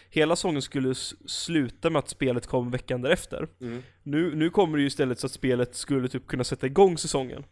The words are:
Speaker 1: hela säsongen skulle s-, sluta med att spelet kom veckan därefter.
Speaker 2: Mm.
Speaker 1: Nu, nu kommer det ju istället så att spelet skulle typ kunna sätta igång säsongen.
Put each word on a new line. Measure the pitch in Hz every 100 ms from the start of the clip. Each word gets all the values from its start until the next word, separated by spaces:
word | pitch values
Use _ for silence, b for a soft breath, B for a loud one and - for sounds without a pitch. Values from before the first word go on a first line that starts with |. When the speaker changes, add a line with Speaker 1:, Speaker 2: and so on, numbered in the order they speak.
| B
Speaker 1:
hela | 156 156 170
säsongen | 190 147
skulle | 127 143 131
s-, | 131 - - -
sluta | - - 160 123 - 165
med | 151
att | -
spelet | - 131 120 -
kom | 127 123
veckan | 123 - 127
därefter. | 127 180 - - 160 -
Speaker 2:
Mm. | 120 120 127 B
Speaker 1:
Nu, | 143 147 175 151
nu | 165
kommer | 208 175 151
det |
ju | 139
istället | - 131 120
så | 139
att |
spelet | - 131 123 123 -
skulle | - 139 127
typ | 131 -
kunna | -
sätta | 123 131 135
igång | 143 196 165
säsongen. | 160 143 127 131 139